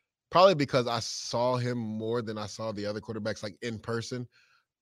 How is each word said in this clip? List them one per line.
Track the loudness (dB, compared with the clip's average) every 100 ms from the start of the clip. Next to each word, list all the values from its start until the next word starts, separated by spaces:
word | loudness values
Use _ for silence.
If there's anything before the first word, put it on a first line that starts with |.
| _ _ _
probably | 8 8 8
because | 2 2 2
I | 0
saw | -2 -8 -4 -2 0 0
him | 0 -2
more | -4 -4 -2 -2
than | -2 -6
I | -8
saw | -6 -6
the | -4 -4
other | -4
quarterbacks, | -6 -6 -4 -6
like, | -8 -8
in | -8 -8
person. | -4 -6 -4 -8 -8 _ _ _ _ _